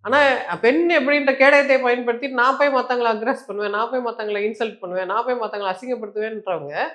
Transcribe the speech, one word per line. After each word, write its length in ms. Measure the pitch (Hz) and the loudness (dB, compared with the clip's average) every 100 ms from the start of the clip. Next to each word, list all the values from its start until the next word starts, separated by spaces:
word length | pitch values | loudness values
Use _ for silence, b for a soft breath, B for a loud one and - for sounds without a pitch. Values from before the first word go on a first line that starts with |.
ஆனா, 340 | 208 277 277 254 - 175 | 2 4 4 2 -4 0
பெண் 300 | 226 294 339 | 2 4 4
எப்படின்ற 400 | 330 262 294 277 | 2 4 2 2
கேடயத்தை 500 | 262 269 285 269 262 | 4 6 6 4 2
பயன்படுத்தி 460 | 247 247 240 240 277 | 2 0 -2 -4 -4
நான் 300 | 254 247 269 | 0 2 4
போய் 160 | 285 | 2
மத்தவங்களை 320 | 262 247 247 233 | 2 0 0 0
அக்ரஸ் 420 | 214 220 185 - | 0 -2 -4 -6
பண்ணுவேன், 240 | 202 208 | -6 -4
நான் 180 | 208 233 | -2 -2
போய் 220 | 254 240 | -4 -4
மத்தவங்களை 360 | 226 214 208 208 | -6 -6 -2 -4
இன்சல்ட் 300 | 220 226 208 | -2 -6 -6
பண்ணுவேன், 260 | 175 180 185 | -8 -6 -2
நான் 200 | 214 247 | -2 -2
போய் 100 | 247 | -2
மத்தவங்களை 400 | 214 208 196 185 | -4 -4 -4 -6
அசிங்கப்படுத்துவேன்றவங்க 1120 | 247 240 214 214 220 220 202 165 143 156 302 | -6 -8 -6 -6 -6 -8 -6 -6 -6 -6 -6